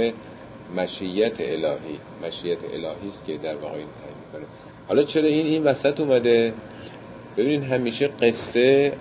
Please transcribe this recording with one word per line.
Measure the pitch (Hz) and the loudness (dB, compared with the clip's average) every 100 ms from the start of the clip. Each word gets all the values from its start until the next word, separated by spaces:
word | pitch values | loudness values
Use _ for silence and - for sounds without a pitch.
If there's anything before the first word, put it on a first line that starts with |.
| 117 113 - - - - - 90 | 0 -2 -14 -18 -18 -18 -8 -4
مشیت | 90 - 92 95 113 - | -4 -4 -4 0 0 0
الهی. | 71 80 78 71 80 73 - - | -4 -2 -2 -2 -8 -12 -14 -12
مشیت | 82 - 87 78 71 | -10 -6 -4 -4 -6
الهی | 80 80 85 101 | -8 -8 -10 -12
است | - - | -10 -10
که | 76 | -8
در | 92 73 | -6 -8
واقع | 76 76 | -8 -10
این | 73 - | -12 -14
تعیین | 71 71 - | -16 -16 -16
می‌کنه. | 78 73 - - - - | -16 -16 -18 -20 -16 2
حالا | 117 | 2
چرا | 147 160 151 | 4 4 4
این، | 151 156 | 4 2
این | 160 | 2
وسط | 143 135 139 147 | 2 2 0 0
اومده؟ | 147 123 120 117 113 110 - - - - - - - 101 | 2 4 6 6 4 -2 -12 -16 -16 -16 -16 -18 -6 0
ببینید | 131 147 131 | 2 0 0
همیشه | 127 120 113 143 | 0 0 0 -2
قصه | - 117 113 - 120 127 139 143 - | 4 2 2 0 4 6 6 4 0